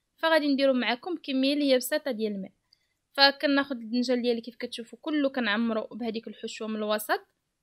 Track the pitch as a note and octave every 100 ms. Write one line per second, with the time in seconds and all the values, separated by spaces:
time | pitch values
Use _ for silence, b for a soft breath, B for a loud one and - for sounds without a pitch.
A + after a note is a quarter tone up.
0 | _ _ E4 D#4+ D4 C4+ C4+ B3+ A3 B3
1 | F#4 D#4+ - C4 C4+ D4 C#4 B3+ B3 D4+
2 | D4 G#3+ G#3+ G3+ F#3 _ _ _ _ _
3 | _ - C#4 C#4 D4+ C#4 C#4 B3 A3 B3
4 | B3 B3 A#3+ A#3 A#3+ - A#3+ - A3+ A#3
5 | D#4+ D4+ C#4 C4+ A3+ G#3 A#3 A3 - G#3+
6 | A#3 A3 A3 - A3+ - A3 A3 G#3+ G#3+
7 | G#3+ F#4+ - _ _ _